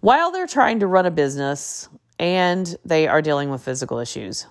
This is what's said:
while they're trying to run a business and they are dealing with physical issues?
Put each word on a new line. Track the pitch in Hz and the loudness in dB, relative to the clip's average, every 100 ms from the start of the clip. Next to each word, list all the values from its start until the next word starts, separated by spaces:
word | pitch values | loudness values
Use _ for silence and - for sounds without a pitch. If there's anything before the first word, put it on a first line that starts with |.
while | - 269 339 | 6 4 4
they're | 370 359 | -2 -4
trying | 262 240 233 | 2 2 2
to | 196 | 2
run | 185 | 4
a | 180 | 2
business | 160 143 139 139 143 - - - - _ _ | 2 -2 0 -4 -4 -8 -14 -16 -20 _ _
and | 170 185 180 180 180 170 | -2 2 2 0 -4 -8
they | - 160 156 | -2 2 4
are | 156 | 2
dealing | 156 147 143 | 2 -2 -2
with | 135 | -6
physical | 127 131 127 117 | -6 -8 -6 -6
issues? | 120 - 104 87 - | -8 -10 -10 -12 -14